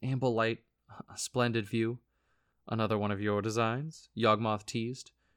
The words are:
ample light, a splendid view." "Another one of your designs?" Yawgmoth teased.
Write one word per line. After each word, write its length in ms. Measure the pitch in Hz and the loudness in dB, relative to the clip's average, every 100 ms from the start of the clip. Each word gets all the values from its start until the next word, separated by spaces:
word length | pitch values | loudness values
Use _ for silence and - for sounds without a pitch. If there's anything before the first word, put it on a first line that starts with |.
ample 300 | - 131 127 | -2 0 2
light, 320 | 113 113 113 _ _ - - - | 2 2 0 _ _ -20 -18 -14
a 100 | - | -10
splendid 500 | - 127 120 113 104 | -6 0 0 0 0
view." 320 | 113 113 120 _ _ _ _ _ _ - | 0 0 -2 _ _ _ _ _ _ -4
"Another 300 | 117 107 110 | 0 2 2
one 140 | 104 | 0
of 100 | 98 | 0
your 200 | 104 104 | 0 0
designs?" 680 | 107 110 113 120 156 - - - | 0 0 0 0 -6 -12 -14 0
Yawgmoth 500 | 113 107 113 104 - | 4 4 2 -2 -4
teased. 460 | 120 113 127 - _ _ | -6 -6 -8 -14 _ _